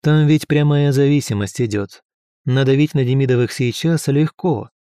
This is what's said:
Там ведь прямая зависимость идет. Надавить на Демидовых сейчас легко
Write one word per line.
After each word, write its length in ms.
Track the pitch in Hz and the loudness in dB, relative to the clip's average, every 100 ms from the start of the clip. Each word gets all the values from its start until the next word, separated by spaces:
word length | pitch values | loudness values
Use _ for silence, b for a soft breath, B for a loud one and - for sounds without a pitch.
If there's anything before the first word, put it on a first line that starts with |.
Там 240 | 156 156 151 | 2 2 4
ведь 200 | 156 - | 2 0
прямая 460 | 147 147 147 143 | 0 2 2 2
зависимость 680 | 135 143 147 - 107 98 - | 2 2 0 -2 -4 -6 -4
идет. 420 | 120 104 98 - _ _ _ _ | -4 -4 -6 -12 _ _ _ _
Надавить 500 | - 127 135 135 151 | -4 0 2 2 2
на 100 | 147 | 0
Демидовых 480 | 123 135 135 123 123 | 0 0 2 0 0
сейчас 540 | - 123 - 160 160 - | -2 -4 -2 -2 -2 0
легко 640 | 139 156 _ 185 123 113 _ | 0 0 _ -4 -4 -8 _